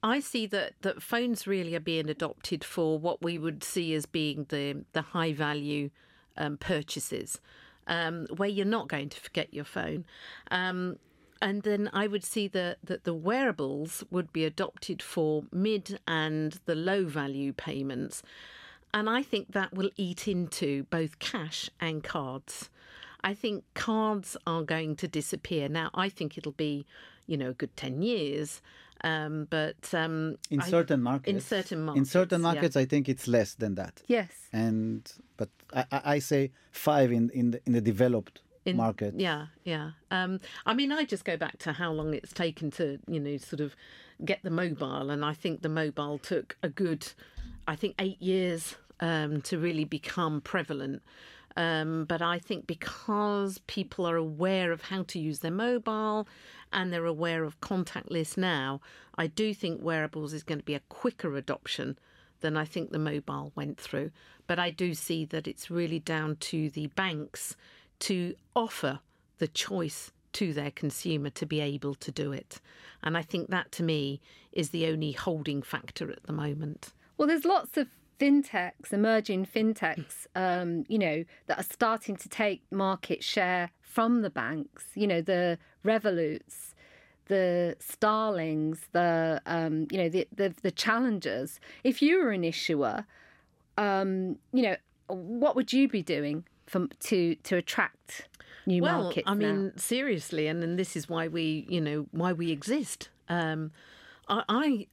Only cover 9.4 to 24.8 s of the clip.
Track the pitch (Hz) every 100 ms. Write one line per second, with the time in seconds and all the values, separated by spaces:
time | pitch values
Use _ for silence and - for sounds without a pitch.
9.4 | - - 147 - 165 151 170 - - -
10.4 | - 180 185 180 180 - _ _ _ -
11.4 | 208 202 208 208 208 196 208 202 - 226
12.4 | 202 190 175 - - 185 - 165 165 247
13.4 | 262 156 135 143 156 - - 180 165 165
14.4 | 160 156 190 - - 165 - - 156 151
15.4 | 147 180 202 214 - 196 - 160 156 156
16.4 | 156 - - 160 175 196 180 147 139 139
17.4 | 139 - - 139 135 127 139 - - -
18.4 | - - - - _ 208 214 240 277 214
19.4 | 196 202 190 190 196 - 185 180 - 180
20.4 | 170 - 151 139 139 170 160 - - -
21.4 | 156 - - - 165 156 - 170 135 131
22.4 | - - - _ - - - - 190 202
23.4 | 240 208 - - - 220 220 208 180 -
24.4 | - 165 151 160